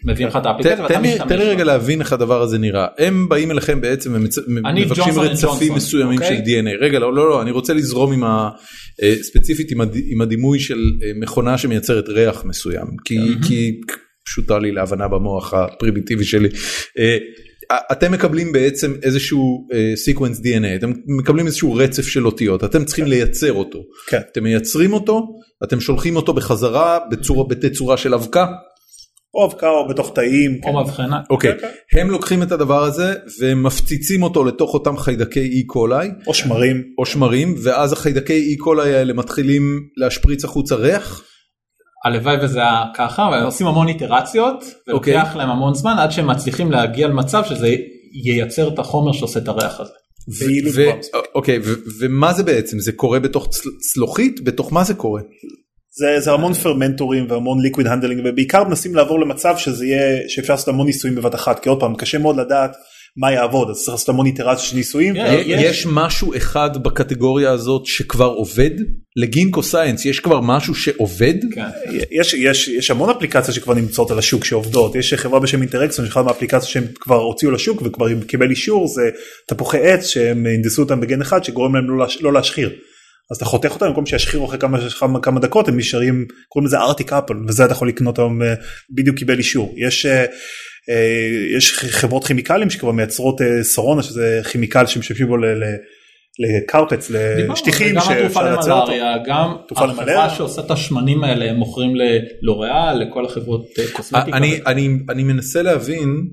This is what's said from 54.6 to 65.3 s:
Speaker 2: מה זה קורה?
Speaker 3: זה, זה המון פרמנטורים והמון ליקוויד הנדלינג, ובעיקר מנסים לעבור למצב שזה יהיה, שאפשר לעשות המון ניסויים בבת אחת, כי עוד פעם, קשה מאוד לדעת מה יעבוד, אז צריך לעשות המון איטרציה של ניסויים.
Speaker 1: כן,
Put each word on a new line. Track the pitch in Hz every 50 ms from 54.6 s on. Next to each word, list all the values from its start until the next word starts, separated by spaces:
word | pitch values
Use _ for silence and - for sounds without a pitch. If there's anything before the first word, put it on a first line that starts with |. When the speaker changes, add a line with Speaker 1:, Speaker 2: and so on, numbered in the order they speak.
| 127 - 151
Speaker 2:
מה | 170 185
זה | 190 202
קורה? | - - 113 104 104 104 - _ _ - - - _ _ _ _ _ _ _ _
Speaker 3:
זה, | - 147 143 147 147
זה | 143 151
המון | 143 143 160 180 180
פרמנטורים | - - 175 147 135 135 135 135 135 143 127 131 131 127 120
והמון | 120 117 120 127 131 131
ליקוויד | 131 135 135 143 131
הנדלינג, | 113 120 127 127 123 123 123 123
ובעיקר | 127 123 131 131 135 - 196 202
מנסים | 196 170 - - 180 175
לעבור | 160 143 143 160 160
למצב | 156 143 135 - - 175 170
שזה | - - 143 123 113 123
יהיה, | 131 135 139 139 135 131 127 - -
שאפשר | - - 127 - 143
לעשות | 139 -
המון | - 131 135 139
ניסויים | 147 139 143 - 131 127
בבת | 123 117 120 -
אחת, | 120 - 135 117 -
כי | - 127
עוד | 135 135
פעם, | 131 113 113
קשה | - - - -
מאוד | 151 151 151 147 135
לדעת | 123 123 139 139 135 131 135 - - - - - - _ _
מה | 131 131 135
יעבוד, | 135 123 120 113 123 135 123 104
אז | 104
צריך | - - - 120
לעשות | 113 - -
המון | 127 127 135
איטרציה | 135 131 135 120 123 131 127 -
של | - 127
ניסויים. | 127 120 - - 143 165 196 196
Speaker 1:
כן, | 175 226 -